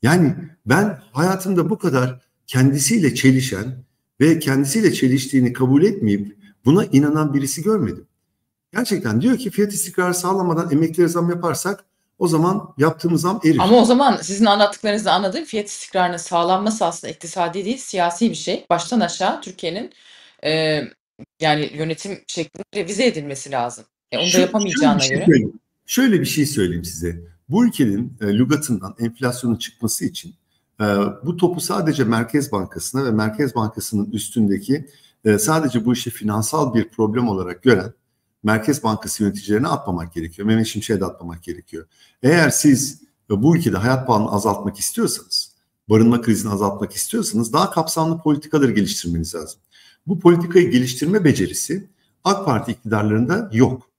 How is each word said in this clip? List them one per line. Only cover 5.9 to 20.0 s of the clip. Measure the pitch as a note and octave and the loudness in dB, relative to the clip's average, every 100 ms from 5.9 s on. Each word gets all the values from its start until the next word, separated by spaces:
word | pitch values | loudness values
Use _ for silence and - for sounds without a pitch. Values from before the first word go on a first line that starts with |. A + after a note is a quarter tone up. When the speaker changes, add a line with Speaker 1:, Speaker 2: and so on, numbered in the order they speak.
| G3+ G#2+ G2+ - - - _ - | 2 0 0 -2 -12 -20 _ 4
Speaker 1:
buna | E3+ | 4
inanan | - C3+ D3 D3+ D#3 | 4 2 4 2 0
birisi | C#3 C#3 - | 0 -2 -4
görmedim. | E3 A3 A2+ - - _ _ _ _ _ _ | 0 0 0 -6 -14 _ _ _ _ _ _
Gerçekten | - B3 F#3 - G#2+ | -6 -2 -2 0 0
diyor | G3+ C4 | 2 0
ki | B3 | -2
fiyat | F#3 G#3 | -2 -2
istikrarı | G3+ F#3+ F3 F3+ | -2 -6 -2 -2
sağlamadan | F3+ F3+ G3 F#3 E3 E3 | 0 -2 0 0 0 0
emeklilere | C#3+ D#3+ E3 E3+ | 2 2 2 2
zam | F3 F3 | 2 0
yaparsak | F3 E3+ C#3+ F3+ G3+ _ _ _ _ | -2 -2 -4 -4 -6 _ _ _ _
o | F3+ | 0
zaman | D#3+ E3+ G3 - - | 2 2 0 -6 0
yaptığımız | D3+ D#3+ E3+ E3 | 0 2 0 0
zam | E3+ G3+ | 0 0
erir. | D#3 D3 | 2 4
Speaker 2:
Ama | F#3 A#3+ | 6 6
o | |
zaman | A3+ B3 C#4 F#3 | 8 6 4 2
sizin | - G3 | -2 0
anlattıklarınızda | A3 G#3 G#3 - G#3+ G#3 G#3 | 4 4 2 2 -2 -2 2
anladığım | E3+ G3 A3+ | 0 0 -4
fiyat | D#4+ A3 G#3 | -6 -8 -8
istikrarının | - - F#3+ F3+ F3 | -10 -6 -2 -2 -2
sağlanması | E3 F3 F3 F#3+ G#3 A3 | -4 -2 2 0 0 -2
aslında | F3 E3+ - | -2 -4 -12
iktisadi | D#3+ E3 F#3 E3+ E3+ | -14 -12 -4 -4 -2
değil, | F#3+ C4 | -6 -6
siyasi | - F#3+ E3+ F3 A#3 | -6 -2 -2 2 0
bir | |
şey. | E3 - G3+ - | 0 -6 -6 -2
Baştan | E3+ - A#3+ | -2 0 -2
aşağı | F3 - F#3+ C#4+ | -2 -2 -4 -4
Türkiye'nin, | G3 F#3 F3 F3 - _ | -10 -10 -8 -8 -12 _